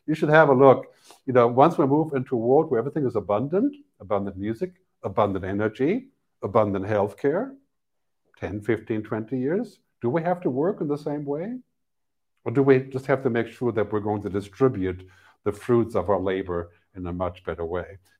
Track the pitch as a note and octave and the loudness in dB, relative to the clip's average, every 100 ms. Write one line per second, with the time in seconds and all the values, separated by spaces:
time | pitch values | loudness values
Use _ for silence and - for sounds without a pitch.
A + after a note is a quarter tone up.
0 | - D#3 D#3 D#3 D3+ B2+ C3+ A#2+ - _ | -6 -2 4 6 6 8 8 8 2 _
1 | - - - B2 A#2 B2 D3+ F3 C#3+ D3 | -20 -14 0 4 4 6 4 4 2 2
2 | D#3 C#3 B2+ B2 A#2 C#3 D#3+ A#2+ B2 D#3+ | 0 -4 -4 -2 2 2 2 0 -2 -2
3 | C3 G#2+ F2+ G#2 C#3 F3+ C#4 - _ - | -2 -2 -2 -2 -2 -2 -2 -4 _ -16
4 | F#2 G2+ G2 F#2 G#2 A2 F3+ - _ _ | -4 -4 -4 -6 -8 -6 -8 -12 _ _
5 | A2 G2+ G#2 F#2+ F#2 G2+ A2 - C3+ A#3 | -6 0 0 0 -4 -2 -2 0 0 0
6 | - _ _ _ A2 G2+ G#2+ F#2+ F#2+ G#2+ | -6 _ _ _ -2 0 2 0 -2 0
7 | G2+ - C#3 E3 C4+ - _ _ _ _ | -2 -2 -2 -2 -4 -10 _ _ _ _
8 | _ _ _ _ F#2 G#2 G#2 A2 A2+ A2 | _ _ _ _ -10 -6 -4 -4 -4 -6
9 | G#2+ A2 A2 C3 C3 F#3 A#3 - _ _ | -6 -8 -6 -4 -2 -4 -6 -12 _ _
10 | A#2 D#3+ E3 F3+ F3 B2+ E3 - D#3+ D3 | -4 -2 -2 -2 -2 -2 -2 -2 -4 -4
11 | D3+ D3 C#3+ D3 F#3+ B3+ - _ _ _ | -6 -6 -6 -6 -6 -10 -14 _ _ _
12 | _ _ _ _ B2+ A#2+ C#3 C3 C3+ C3 | _ _ _ _ -4 2 6 4 2 -6
13 | C3+ C3+ C3+ A#2 A2+ - B2 G#2+ G2+ G#2+ | -2 0 0 -2 -2 -4 -2 -2 -2 -2
14 | G#2+ G#2 G2 G2 G2 - C3+ G#2+ F#2 F#2 | -2 -4 -4 -4 -6 0 0 2 -4 -6
15 | - _ _ _ - G2 - A#2+ A2 G#2 | -12 _ _ _ -6 -4 2 2 2 -2
16 | F2 G2 F#2+ F#2+ F#2 F2 E2+ _ _ F#2+ | 0 0 0 -4 -4 -6 -8 _ _ -12
17 | F2 F2 F#2 F2+ - E2 E2 F2 F2 - | -8 -6 -6 -6 -10 -8 -6 -6 -8 -14
18 | _ _ | _ _